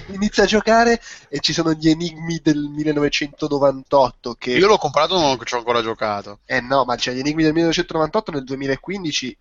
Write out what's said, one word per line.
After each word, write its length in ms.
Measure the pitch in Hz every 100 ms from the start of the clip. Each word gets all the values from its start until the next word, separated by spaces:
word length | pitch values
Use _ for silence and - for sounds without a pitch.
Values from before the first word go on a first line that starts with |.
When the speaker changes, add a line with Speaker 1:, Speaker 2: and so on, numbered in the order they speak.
| -
Speaker 1:
inizia 340 | 196 208 -
a 40 | 196
giocare 520 | 220 208 226 233 233 - - -
e 100 | 139
ci 140 | -
sono 180 | 160 160
gli 140 | 156 160
enigmi 520 | 156 175 160 165 165
del 160 | - 147
millenovecentonovantotto 1800 | 147 147 151 147 147 - 147 - 156 143 139 135 - 143 123 - 123 113
che 140 | 127
Speaker 2:
Io 120 | 123 196
l'ho 140 | 208
comprato 380 | 147 143 160 185
e 40 |
non 160 | 147 127
ci 100 | 113
ho 60 | 123
ancora 240 | 117 120
giocato. 560 | 113 110 110 101 101 104 -
Speaker 1:
Eh 160 | 131
no, 220 | 123 139
ma 120 | 123 120
c'è 180 | -
gli 60 | 127
enigmi 240 | 143 160
del 80 | 156
millenovecentonovantotto 800 | 156 165 160 175 160 156 220 214
nel 120 | 147
duemilaquindici, 920 | 131 135 139 135 - 196 170 147 127 -